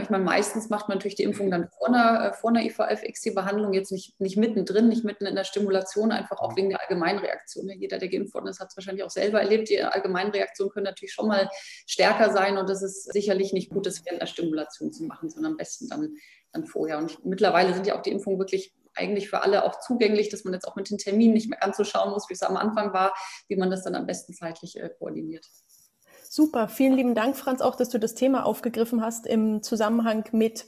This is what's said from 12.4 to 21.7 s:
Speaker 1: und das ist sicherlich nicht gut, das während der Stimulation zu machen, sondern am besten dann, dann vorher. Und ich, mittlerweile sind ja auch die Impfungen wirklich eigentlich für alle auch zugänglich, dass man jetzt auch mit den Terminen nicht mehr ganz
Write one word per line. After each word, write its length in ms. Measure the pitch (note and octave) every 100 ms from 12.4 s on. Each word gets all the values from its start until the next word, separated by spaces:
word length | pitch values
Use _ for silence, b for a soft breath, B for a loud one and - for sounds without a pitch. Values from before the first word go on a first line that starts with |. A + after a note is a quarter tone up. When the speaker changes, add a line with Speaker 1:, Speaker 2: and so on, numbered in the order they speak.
| G3 G3
Speaker 1:
und 100 | F#3+
das 140 | G3
ist 280 | G3 - -
sicherlich 400 | G3+ G3+ F#3+ F#3+
nicht 200 | F#3+ F3+
gut, 160 | G3 F#3+
das 180 | F3+ -
während 160 | E3+
der 60 | E3
Stimulation 640 | - E3 D#3 D3+ - D#3
zu 120 | - D#3+
machen, 260 | - D#3+
sondern 220 | D#3 D#3
am 40 | D#3
besten 320 | E3+ - -
dann, 240 | D3 D3+ D3+ B B B
dann 160 | - D#3+
vorher. 320 | - D#3 D3+
Und 100 | E3
ich, 140 | -
mittlerweile 500 | - F#3+ G3+ E3 F#3
sind 140 | F3+ F#3+
ja 100 | -
auch 60 |
die 80 | -
Impfungen 260 | G3+ G3 F#3+
wirklich 380 | F#3+ F#3+ - _ _
eigentlich 340 | - - G#2 -
für 140 | -
alle 220 | G3 G3+
auch 160 | - -
zugänglich, 500 | - A#3 G#3+ G#3+ G#3
dass 140 | G#3
man 100 | F#3+
jetzt 140 | F#3 -
auch 80 | -
mit 160 | G3
den 80 | G3+
Terminen 340 | - G3+ A3+
nicht 160 | A3 A3+
mehr 80 | -
ganz 200 | G3